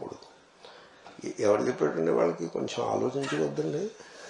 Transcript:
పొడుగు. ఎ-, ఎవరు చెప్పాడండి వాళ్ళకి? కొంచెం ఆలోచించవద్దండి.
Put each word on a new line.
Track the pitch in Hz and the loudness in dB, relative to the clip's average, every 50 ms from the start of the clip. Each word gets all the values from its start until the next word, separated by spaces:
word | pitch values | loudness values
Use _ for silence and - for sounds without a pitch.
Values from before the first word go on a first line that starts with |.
| - | -12
పొడుగు. | - - - - - - - - - _ - - - - - - - - - - - - - - | -12 -12 -14 -18 -20 -20 -20 -20 -20 _ -20 -20 -20 -20 -20 -20 -20 -20 -20 -20 -20 -16 -12 -10
ఎ-, | - - - 113 | -8 -4 2 4
ఎవరు | 104 104 107 - | 4 6 6 4
చెప్పాడండి | - 127 - 156 - - 82 82 82 | 0 0 2 2 2 2 2 2 4
వాళ్ళకి? | 82 117 85 85 82 82 85 | 4 4 4 4 2 -2 -4
కొంచెం | 82 - - - - - - 117 - | -4 -4 -4 -4 -4 -2 -2 -2 0
ఆలోచించవద్దండి. | 110 104 110 127 131 139 139 135 143 151 160 147 139 147 151 160 147 151 190 220 - - - - - - - | 0 2 0 0 0 -2 -2 -2 0 0 0 0 0 -2 -2 -2 -2 -4 -4 -6 -8 -10 -20 -20 -20 -18 -18